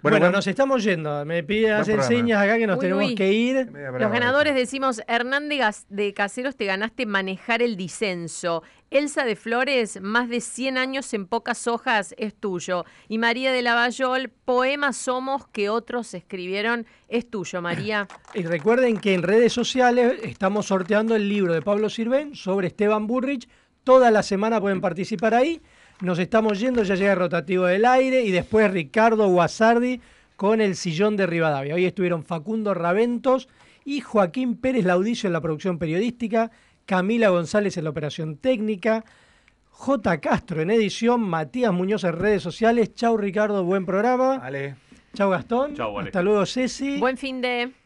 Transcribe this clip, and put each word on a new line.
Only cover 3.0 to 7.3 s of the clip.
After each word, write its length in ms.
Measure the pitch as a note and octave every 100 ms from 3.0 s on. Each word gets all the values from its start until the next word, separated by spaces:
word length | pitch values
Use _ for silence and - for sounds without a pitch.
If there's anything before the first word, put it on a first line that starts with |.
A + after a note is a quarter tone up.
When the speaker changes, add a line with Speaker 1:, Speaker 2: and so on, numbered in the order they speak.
Speaker 3:
uy. 100 | D4
Speaker 1:
que 180 | A3 F#3+
ir. 360 | G#3+ A#3+ C4 B3
Speaker 2:
Media 180 | - C#4
Speaker 3:
Los 80 | F3+
Speaker 2:
brava 160 | A3
Speaker 3:
ganadores, 380 | A#3 B3 C#4 D4+
Speaker 2:
esa. 80 | C4+
Speaker 3:
decimos, 420 | B3 C4+ C4+ A3 -
Hernández 520 | A#3 B3 C#4 D4 D4
Gas-, 280 | A3 G#3 -
de 240 | G3+ G#3
Caseros, 420 | G3 G3+ B3 G3+ -
te 80 |
ganaste 400 | G3+ F#3+ A3 -
manejar 560 | A#3 G3+ F#3+